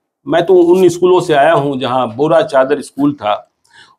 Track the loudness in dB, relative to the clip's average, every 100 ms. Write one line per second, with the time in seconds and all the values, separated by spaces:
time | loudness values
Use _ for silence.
0 | _ _ -4 -2 2 2 4 2 2 2
1 | 0 0 0 2 2 0 -2 -6 -4 -4
2 | -4 -4 0 0 2 0 0 -4 -6 -4
3 | -4 -2 -6 -6 -8 _ _ _ _